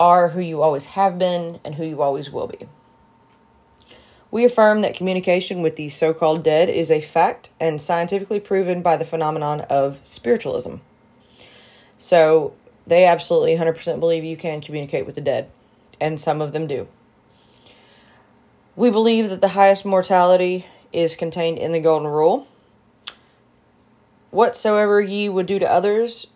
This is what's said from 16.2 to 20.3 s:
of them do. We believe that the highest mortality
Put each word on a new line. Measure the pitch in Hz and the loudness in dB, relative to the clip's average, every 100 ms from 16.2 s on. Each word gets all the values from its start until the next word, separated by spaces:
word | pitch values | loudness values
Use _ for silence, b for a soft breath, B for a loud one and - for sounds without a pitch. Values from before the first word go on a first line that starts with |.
| 160 151 | -4 -4
of | 147 | -4
them | 156 156 | -6 -6
do. | 127 - _ _ _ _ b b b b b b b b b b b _ _ _ | -8 -10 _ _ _ _ b b b b b b b b b b b _ _ _
We | - 240 | 0 2
believe | 214 226 226 214 | 4 2 2 -2
that | 185 | 0
the | 190 | 0
highest | 190 196 196 202 | 6 6 4 2
mortality | 190 185 185 180 | 0 2 4 6